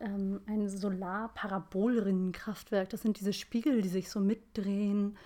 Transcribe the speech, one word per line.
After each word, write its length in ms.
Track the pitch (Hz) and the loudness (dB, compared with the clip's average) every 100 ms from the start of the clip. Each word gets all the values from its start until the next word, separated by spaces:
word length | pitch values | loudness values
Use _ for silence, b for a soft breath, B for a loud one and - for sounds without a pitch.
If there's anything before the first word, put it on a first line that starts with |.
ähm, 420 | 214 202 196 196 - | -6 -2 -2 -2 -2
ein 220 | 214 202 | 0 0
Solarparabolrinnenkraftwerk. 2250 | 196 202 185 185 196 226 - 202 190 - 190 220 240 196 185 185 175 - 196 - 202 190 | -2 -2 -2 -2 -4 -6 -6 -4 -4 -2 0 4 4 4 2 2 -2 -6 -8 -2 0 0
Das 100 | - | -2
sind 180 | 220 208 | 0 0
diese 140 | 196 | 0
Spiegel, 480 | 196 - 233 262 247 | -2 -2 0 2 4
die 80 | 190 | 2
sich 220 | 185 180 | 0 -2
so 100 | 214 | 0
mitdrehen. 960 | 196 220 - - 196 196 208 202 202 208 | 2 0 -4 -4 -2 0 2 2 0 -2